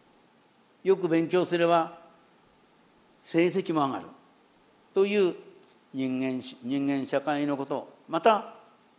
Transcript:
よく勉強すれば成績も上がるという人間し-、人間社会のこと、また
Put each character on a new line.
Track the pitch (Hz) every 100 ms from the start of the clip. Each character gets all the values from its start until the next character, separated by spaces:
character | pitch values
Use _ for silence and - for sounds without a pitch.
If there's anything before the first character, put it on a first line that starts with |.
| _ _ _ _ _ _ _ _
よ | 180 190
く | 180
勉 | 165 165
強 | 180
す | 170 170
れ | 170
ば | 170 165 - - - _ _ _ _ _ _ _ _ _ _
成 | - 165 175
績 | 180 180
も | 160 139
上 |
が | 110
る | - - _ _ _ _ _ _ _
と | - 202
い | 208 185
う | - - - - _ _
人 | 135 131 127
間 | 131 127
し-、 | - -
人 | 120 139 139
間 | 139 127
社 | 139
会 | 147 147 147
の | 139
こ | 135
と、 | 139 - - -
ま | 165
た | 226 208 - - - _ _